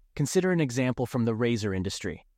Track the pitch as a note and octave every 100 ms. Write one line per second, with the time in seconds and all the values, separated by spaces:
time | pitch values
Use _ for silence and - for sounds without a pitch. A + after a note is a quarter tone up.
0 | _ - C#3+ F#3+ F#3 F3 C#3+ A#2+ B2+ B2+
1 | B2 C3 A2+ A2 A#2+ A#2 G#2 F#2+ F#2+ -
2 | F#2+ D#2 -